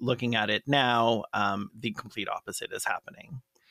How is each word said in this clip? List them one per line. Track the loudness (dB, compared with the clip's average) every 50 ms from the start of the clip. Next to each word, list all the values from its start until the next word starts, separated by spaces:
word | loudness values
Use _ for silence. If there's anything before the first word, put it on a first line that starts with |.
looking | -2 -2 0 0 0 0 2
at | 2 2 2
it | 0 0 2
now, | 2 2 4 4 6 6 6 6 4 4 2 0 -2
um, | 0 0 2 2 0 -2 -6 -8 -10
the | -6 -6 -6
complete | -6 -6 -12 -10 -10 -8 -6 -6
opposite | -6 -8 -8 -10 -10 -10 -10 -8
is | -8 -4 -2
happening, | -2 -2 -2 _ -14 -20 -18 -16 -14 -14 -14 _ _ _ _ _ _